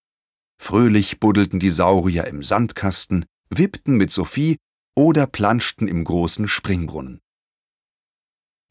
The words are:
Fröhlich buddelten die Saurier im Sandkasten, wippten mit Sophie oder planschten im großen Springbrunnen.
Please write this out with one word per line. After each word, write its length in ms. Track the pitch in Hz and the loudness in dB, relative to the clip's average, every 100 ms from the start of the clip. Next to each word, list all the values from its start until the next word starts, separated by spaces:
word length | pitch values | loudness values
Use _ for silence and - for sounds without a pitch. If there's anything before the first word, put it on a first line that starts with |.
| _ _ _ _ _ _ | _ _ _ _ _ _
Fröhlich 600 | - 101 120 104 98 - | -2 2 4 4 0 0
buddelten 380 | 107 101 98 95 | 2 2 2 0
die 120 | 92 | 0
Saurier 560 | 82 87 98 90 85 - | 2 2 2 2 -2 -4
im 160 | 71 | -8
Sandkasten, 840 | 69 101 117 - 101 - - 92 - _ - | -2 0 -2 -2 -4 -4 -2 -4 -4 _ -8
wippten 460 | 104 196 - - 120 | 0 0 -2 -2 0
mit 160 | 95 | 0
Sophie 460 | - 85 135 156 151 _ _ _ | -2 -4 -2 -2 -2 _ _ _
oder 320 | - 156 156 135 | 2 4 4 0
planschten 640 | - 101 117 - - 101 | 0 0 2 -2 -4 -4
im 160 | 85 | -2
großen 460 | 78 87 85 - 104 | -2 -2 -2 -2 -4
Springbrunnen. 720 | - - 92 78 73 65 - _ _ _ _ _ _ _ _ _ _ _ _ _ _ _ | -4 -4 -4 -4 -10 -12 -16 _ _ _ _ _ _ _ _ _ _ _ _ _ _ _